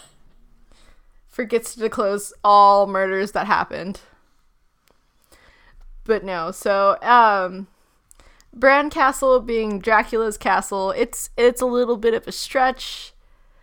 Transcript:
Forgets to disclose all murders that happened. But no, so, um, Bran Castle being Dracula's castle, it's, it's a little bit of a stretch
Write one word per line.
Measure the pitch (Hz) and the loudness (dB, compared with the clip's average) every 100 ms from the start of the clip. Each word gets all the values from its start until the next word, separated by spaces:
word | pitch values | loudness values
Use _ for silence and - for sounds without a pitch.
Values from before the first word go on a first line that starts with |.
| - _ _ _ _ _ _ _ _ _ _ _ _ | -20 _ _ _ _ _ _ _ _ _ _ _ _
Forgets | - 226 233 226 | -10 -2 -4 -4
to | - | -8
disclose | 220 220 202 202 202 - | -6 -2 -2 -2 -8 -4
all | 208 202 202 202 196 | 4 6 8 6 4
murders | 190 190 190 202 | 0 -2 -2 -4
that | 190 196 | -4 -2
happened. | 165 170 156 175 202 _ _ _ _ _ _ _ _ _ _ _ _ _ _ _ _ _ - - - - | -2 -2 -8 -10 -14 _ _ _ _ _ _ _ _ _ _ _ _ _ _ _ _ _ -20 -20 -10 -4
But | 214 | -4
no, | 185 180 165 | -4 -8 -8
so, | 190 214 196 196 - | -6 -2 2 2 2
um, | - 240 226 202 185 185 196 _ _ _ _ _ _ _ _ | 4 6 6 4 -2 -8 -16 _ _ _ _ _ _ _ _
Bran | 233 269 277 294 | 0 2 4 2
Castle | 311 269 285 262 254 | 0 0 0 2 2
being | 233 226 220 202 | 0 -4 -4 -4
Dracula's | 208 214 220 226 226 214 | 0 0 0 -2 -4 -4
castle, | 226 190 196 196 190 | -2 -2 -2 -4 -4
it's, | 190 233 - - - | -2 -4 -6 -10 0
it's | 240 247 | 0 2
a | 254 | -2
little | 240 240 240 | -2 -2 -2
bit | 226 | -2
of | 226 - | -2 -4
a | |
stretch | - - 269 254 247 - - - _ _ _ _ _ | -12 -6 -2 -2 -2 -10 -16 -18 _ _ _ _ _